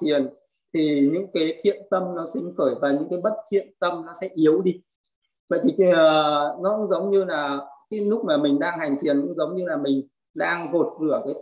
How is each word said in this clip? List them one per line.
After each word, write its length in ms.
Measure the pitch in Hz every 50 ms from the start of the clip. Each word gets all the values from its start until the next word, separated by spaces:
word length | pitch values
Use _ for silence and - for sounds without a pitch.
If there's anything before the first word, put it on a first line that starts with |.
thiền 280 | 165 151 147 143 135 123 - _ _ _ _ _ _ _ -
thì 340 | 160 156 151 147 143 139 143 160
những 140 | 175 196 190 -
cái 260 | 170 160 165 160 - -
thiện 200 | 202 - - - -
tâm 120 | 190 185 180 180 175
nó 120 | 170 165 165 -
sinh 200 | - 175 175 - -
khởi 160 | 156 127 120 -
và 100 | 147 139
những 160 | 139 147 156 -
cái 80 | 180 175 170
bất 100 | 160 160 - - -
thiện 180 | 202 196 190 - _ -
tâm 220 | 185 180 175 165 160
nó 60 | 165 170 -
sẽ 80 | 190 185 -
yếu 280 | 160 156 151 160 185 190
đi. 200 | 185 - - _ _ _ _ _ _ _ _ _ _ _ _ _ -
Vậy 120 | 175 170 -
thì 100 | 269 285 -
cái, 120 | 190 180
ờ, 680 | 175 165 160 156 156 156 151 147 147 147 147 147 - - 175
nó 140 | 196 214
cũng 120 | 220 214 185
giống 220 | 185 - 190 202
như 140 | 196 196 185
là 360 | 180 165 147 147 139 139 143 - - - - _ -
cái 100 | 214 214
lúc 240 | 208 202 220 226 -
mà 120 | - 151
mình 220 | 143 147 143 139 143
đang 200 | 160 175 170 165
hành 180 | 160 147 139 - -
thiền 200 | 151 143 139 139
cũng 120 | - -
giống 220 | 160 151 160 180
như 100 | 185 180
là 100 | 170 156
mình 320 | 147 143 143 139 135 - _ _ _ _ _ -
đang 380 | 160 170 165 175 175 170 175 175
gột 200 | 170 151 - - -
rửa 220 | 156 151 131 - -
cái 100 | 139 143 -